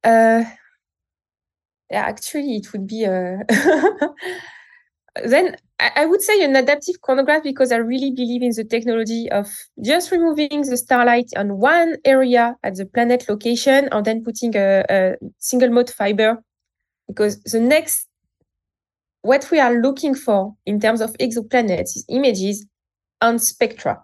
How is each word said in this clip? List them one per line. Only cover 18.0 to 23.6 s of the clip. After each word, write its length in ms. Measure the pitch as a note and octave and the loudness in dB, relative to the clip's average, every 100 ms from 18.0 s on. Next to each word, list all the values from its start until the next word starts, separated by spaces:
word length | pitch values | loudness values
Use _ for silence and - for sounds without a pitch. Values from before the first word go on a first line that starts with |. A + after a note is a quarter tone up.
| - _ _ _ _ _ _ _ _ _ _ _ | -8 _ _ _ _ _ _ _ _ _ _ _
what 300 | G#3 C#4 - | 2 2 2
we 80 | D#4+ | 2
are 140 | B3+ A#3+ | 2 2
looking 320 | B3+ C4+ D4+ | 0 0 -4
for 400 | C4+ - G3+ G3 - | -2 0 0 -2 -8
in 160 | - G#3 | -6 0
terms 200 | A3 A3+ | 0 0
of 100 | A#3 - | -4 -4
exoplanets 760 | B3 A3+ G#3+ - A3 F3 - - | -4 -4 -2 0 0 -2 -4 -10
is 80 | - | -6
images 560 | B3+ C#4 F#3+ F#3+ G#3 - _ _ _ _ _ | 0 0 0 -4 -6 -10 _ _ _ _ _
and 200 | A3+ A#3 | 0 0
spectra. 600 | - - | -4 -2